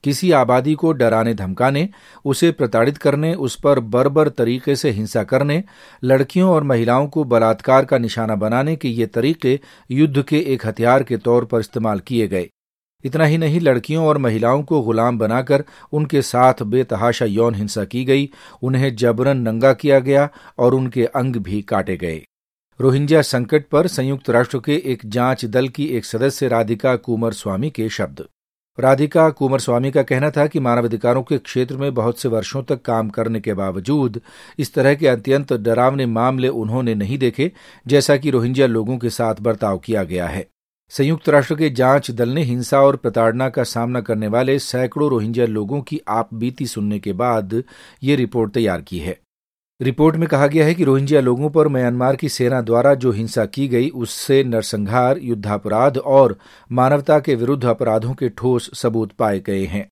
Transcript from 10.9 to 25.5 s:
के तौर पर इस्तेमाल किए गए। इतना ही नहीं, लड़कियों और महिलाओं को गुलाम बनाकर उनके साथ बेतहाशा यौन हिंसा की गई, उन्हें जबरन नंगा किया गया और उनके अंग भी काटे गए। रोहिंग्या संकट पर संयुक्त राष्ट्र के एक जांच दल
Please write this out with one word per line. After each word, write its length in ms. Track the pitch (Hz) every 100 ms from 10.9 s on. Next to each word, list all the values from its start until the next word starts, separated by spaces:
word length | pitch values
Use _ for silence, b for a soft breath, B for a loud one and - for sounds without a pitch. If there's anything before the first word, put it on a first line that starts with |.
| 131
के 140 | - 117
तौर 260 | 120 120
पर 160 | 117 117
इस्तेमाल 400 | 107 120 110 101
किए 280 | - 120 104
गए। 200 | 92 87 _ _ _ _ _
इतना 200 | 135 151
ही 140 | 156 160
नहीं, 220 | 160 165
लड़कियों 460 | 160 120 110 156 156
और 120 | 202
महिलाओं 440 | 127 110 117 139
को 180 | 139 147
गुलाम 360 | 113 113 120 120
बनाकर 460 | 107 120 135 139 - B B
उनके 300 | 151 151 143
साथ 380 | 131 123 127 127
बेतहाशा 600 | 104 123 127 101 120 117
यौन 300 | 117 101 117
हिंसा 300 | 101 104 110
की 200 | 98 120
गई, 240 | 127 135 139 B B B
उन्हें 320 | 127 131 135 110
जबरन 420 | 120 110 127 135
नंगा 340 | 113 113 135
किया 240 | 131 147 135
गया 280 | 131 139 143 B B -
और 160 | 123
उनके 300 | 131 131 123 113
अंग 300 | 135 127 120
भी 220 | 92 104
काटे 340 | 101 104 95 87
गए। 260 | 85 80 - _ _ _ _ _
रोहिंग्या 400 | 131 131 143 156
संकट 440 | 143 127 120 151 139
पर 180 | 143 175
संयुक्त 440 | - 131 135 -
राष्ट्र 280 | 117 123 131
के 180 | 113 151
एक 160 | 160 123 107
जांच 380 | 113 123 131
दल 220 | 117